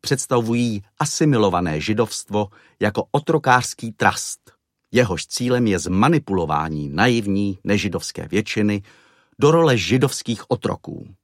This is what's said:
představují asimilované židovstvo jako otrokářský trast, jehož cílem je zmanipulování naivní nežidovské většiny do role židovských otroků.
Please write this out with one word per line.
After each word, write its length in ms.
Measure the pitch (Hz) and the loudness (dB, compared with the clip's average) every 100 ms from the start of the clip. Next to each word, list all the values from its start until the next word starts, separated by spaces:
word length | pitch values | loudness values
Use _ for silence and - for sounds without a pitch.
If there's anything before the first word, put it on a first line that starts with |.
představují 800 | - 139 - 123 113 117 120 104 - _ | -2 -4 0 0 2 0 0 -2 -10 _
asimilované 800 | 147 - 156 127 101 87 85 78 | -4 2 2 4 4 2 0 -2
židovstvo 640 | 85 107 92 - - 104 101 _ _ _ | -2 0 0 -4 -4 -4 -4 _ _ _
jako 240 | 104 107 - | -2 -2 -2
otrokářský 800 | 147 156 160 131 123 - - 113 | -2 0 0 4 2 2 -8 -12
trast, 480 | - 104 - - - _ _ _ _ _ | 2 0 2 -10 -14 _ _ _ _ _
jehož 360 | 120 117 85 - | 0 0 -2 -8
cílem 400 | - 123 123 117 | -6 -2 2 2
je 120 | 92 | 0
zmanipulování 1080 | 85 92 127 160 - 95 80 76 80 78 71 | 0 2 2 2 0 -2 0 -2 -4 -6 -6
naivní 680 | 73 120 117 101 98 101 95 | 0 0 0 0 -2 -2 -4
nežidovské 640 | - 101 104 82 - - 82 | -2 -2 -2 -6 -8 -12 -4
většiny 540 | 95 107 - 104 104 - _ _ _ _ - | -4 -2 -2 0 -2 -6 _ _ _ _ 2
do 120 | 139 | 4
role 260 | 165 160 120 | 6 4 2
židovských 760 | 87 131 135 - - 113 - | 2 2 2 -2 -6 -8 -4
otroků. 560 | - - - - - - - | -4 -4 -8 -10 -14 -16 -20